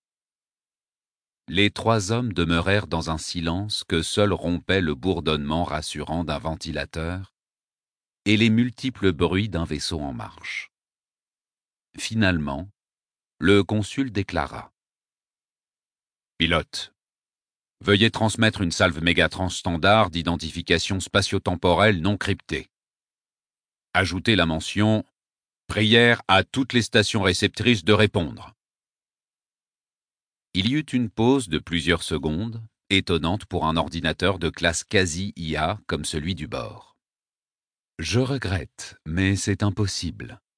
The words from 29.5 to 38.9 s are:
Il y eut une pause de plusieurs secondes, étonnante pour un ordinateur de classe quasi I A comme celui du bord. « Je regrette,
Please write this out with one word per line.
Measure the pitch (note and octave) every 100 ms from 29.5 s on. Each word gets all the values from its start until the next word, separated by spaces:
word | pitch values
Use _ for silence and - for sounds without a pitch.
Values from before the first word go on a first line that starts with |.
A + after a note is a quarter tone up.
| _ _ _ _ _ _ _ _ _ _ F#2
Il | G2
y | C#3+
eut | D#3
une | B2+ A#2
pause | - A2+ C3+ A2+
de | D2+
plusieurs | - E2+ D2+ E2 -
secondes, | D#2 D#2 D#2 A2+ A2+ A2+ _ -
étonnante | G2 F2+ E2+ D#2+ G2+ -
pour | F2+ D#2
un | D#2+
ordinateur | D2 E2+ E2 D#2 G#2 F#2+
de | D#2+
classe | - E2+ E2 -
quasi | F#2+ F#2 D#2+ G2 -
I | D#2+ D2+
A | E2 G#2 -
comme | D2+ D2
celui | D#2+ D2+ F2+
du | D2+
bord. « | C2+ A1+ - - _ _ _ _ _ _ _ _ _ _ -
Je | E2 A#2+
regrette, | B2+ C#3 A#2 F#2 C2 - -